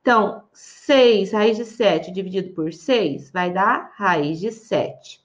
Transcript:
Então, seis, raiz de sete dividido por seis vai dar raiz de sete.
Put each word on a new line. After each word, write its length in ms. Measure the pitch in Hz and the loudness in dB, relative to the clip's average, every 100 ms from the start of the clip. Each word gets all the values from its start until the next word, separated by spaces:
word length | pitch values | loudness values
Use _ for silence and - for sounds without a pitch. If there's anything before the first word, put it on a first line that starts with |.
Então, 420 | - 226 190 - _ | 4 2 2 -6 _
seis, 800 | _ - - - 277 240 214 190 | _ -20 -16 2 6 6 4 0
raiz 240 | 214 214 220 | 0 0 0
de 80 | 226 | -6
sete 440 | - 208 160 185 | 0 2 2 -4
dividido 440 | 185 185 190 180 | -10 -6 -6 -8
por 180 | - 160 | -8 -8
seis 580 | 170 - 247 170 139 - | -8 -2 0 0 -4 -8
vai 180 | 185 180 | -4 -4
dar 400 | 185 208 254 - - | 0 0 0 -6 -4
raiz 440 | 196 165 147 160 | -2 0 -2 -4
de 100 | 214 | -8
sete. 720 | 220 - 160 - - - - | -10 -4 -4 -4 -10 -20 -20